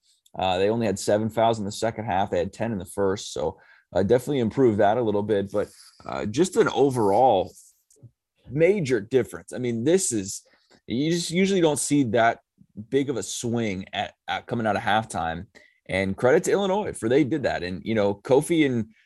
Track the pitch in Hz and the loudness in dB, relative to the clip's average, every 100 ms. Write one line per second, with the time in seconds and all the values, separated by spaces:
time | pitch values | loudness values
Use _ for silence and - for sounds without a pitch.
0 | _ _ _ - 92 90 101 117 110 101 | _ _ _ -4 -2 2 2 2 0 -2
1 | - 104 110 120 113 110 101 - 117 113 | 0 0 0 2 2 2 -4 -4 -6 -4
2 | 110 92 98 90 85 - 113 101 87 - | -4 -2 -2 -2 -4 -4 -6 -6 -8 -2
3 | 98 98 - - 78 - _ _ _ 87 | -2 -2 -6 -6 -6 -8 _ _ _ -2
4 | 98 123 143 139 110 139 123 104 101 113 | 2 2 2 -2 0 4 4 4 2 2
5 | 113 101 104 101 98 104 90 - - _ | 0 -2 0 -2 -2 -4 -6 -8 -20 _
6 | - 67 98 117 190 - 147 113 139 123 | -10 -6 -4 0 0 2 2 4 2 2
7 | 101 104 131 95 76 - - _ _ _ | 2 4 4 4 0 -8 -20 _ _ _
8 | - _ _ _ - 135 170 208 131 120 | -20 _ _ _ -8 0 2 2 0 -2
9 | 104 131 - 85 - 78 123 113 131 185 | 2 0 0 -8 -12 -6 -4 -2 0 0
10 | - 113 95 - _ _ _ _ - 120 | 0 -4 -6 -12 _ _ _ _ -8 -4
11 | 156 175 170 190 190 196 160 143 - 147 | -2 -2 -2 0 2 2 2 2 0 0
12 | 123 113 113 - _ _ _ 101 110 135 | 2 2 2 0 _ _ _ -18 -4 -2
13 | 139 113 92 - 120 117 110 95 - 95 | -2 -4 -6 -6 -4 -2 -2 -4 -8 -8
14 | 98 - - 92 - 117 110 98 104 107 | -8 -10 -8 -8 -6 -4 0 0 0 0
15 | 117 92 82 80 95 - _ _ - 92 | 0 -4 -4 -6 -10 -18 _ _ -6 -2
16 | 95 98 127 165 - 175 196 196 156 - | -2 2 4 4 2 0 0 -2 -4 -4
17 | 113 135 131 156 98 78 87 92 104 110 | 0 2 2 0 -2 -2 -6 -8 -4 0
18 | 101 104 - 135 156 165 139 120 107 _ | 0 -2 2 2 4 2 2 0 -4 _